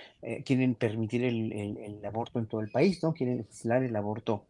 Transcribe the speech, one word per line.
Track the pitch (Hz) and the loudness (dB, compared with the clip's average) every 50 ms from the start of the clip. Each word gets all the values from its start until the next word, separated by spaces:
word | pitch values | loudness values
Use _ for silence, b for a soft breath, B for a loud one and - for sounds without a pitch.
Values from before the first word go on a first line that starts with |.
| B B B B | B B B B
eh, | - - - - - | -8 -8 -8 -8 0
quieren | - 135 127 131 127 120 | 2 4 4 4 4 2
permitir | - 123 110 107 117 113 107 120 120 123 | 2 0 0 0 0 -2 0 0 0 2
el, | 127 117 113 110 110 | 2 0 0 -2 -2
el, | - 107 104 101 104 - | -2 -2 -4 -4 -4 -6
el | 110 104 104 104 101 | -8 -10 -12 -10 -10
aborto | 101 101 113 117 - - 123 | -6 -4 -4 -4 -2 -2 -4
en | 113 | -2
todo | 110 - 110 | 0 -2 -4
el | 107 104 | -4 0
país, | - 120 156 196 175 - | 2 4 4 4 4 2
¿no? | - 165 | 0 0
Quieren | 160 - 131 123 123 123 | 0 0 0 0 0 -2
legislar | 110 - - - - 113 120 127 | -4 -8 -14 -6 0 2 2 2
el | 131 123 113 | 2 2 0
aborto | 104 101 104 104 92 - 113 110 101 - | -2 -2 -2 -4 -2 0 -2 -2 -2 -2